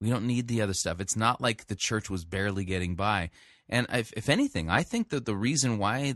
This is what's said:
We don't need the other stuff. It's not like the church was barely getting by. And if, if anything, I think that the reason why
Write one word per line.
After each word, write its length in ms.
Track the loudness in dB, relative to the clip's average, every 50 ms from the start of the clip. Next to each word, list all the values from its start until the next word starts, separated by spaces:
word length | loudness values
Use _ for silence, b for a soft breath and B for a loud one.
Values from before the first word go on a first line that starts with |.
We 100 | -2 0
don't 160 | 0 0 0
need 220 | 0 0 0 0 0
the 120 | 0 2
other 140 | 2 2 0
stuff. 260 | 0 -2 -2 -2 -2
It's 140 | -2 -2 0
not 260 | 2 4 4 4 4
like 260 | 2 0 0 -2 -4
the 100 | -8 -6
church 340 | -4 -2 -2 -2 -2 -2 -4
was 140 | -6 -6 -6
barely 400 | -4 -2 -2 0 0 0 -2 -2
getting 320 | -2 -2 0 0 -2 0
by. 340 | 0 2 2 2 0 -2 -4 b b b b b b b -2
And 180 | 0 0 0 0
if, 240 | 0 -2 -2 -2 -6
if 120 | -4 0 2
anything, 400 | 2 2 2 0 0 -2 0 2
I 140 | 2 2
think 280 | 2 0 -2 -4 -2 -2
that 160 | -4 -4 -2
the 100 | -2 -2
reason 420 | 0 0 0 2 2 2 2 2 2
why 360 | 2 0 0 0 0 -2 -4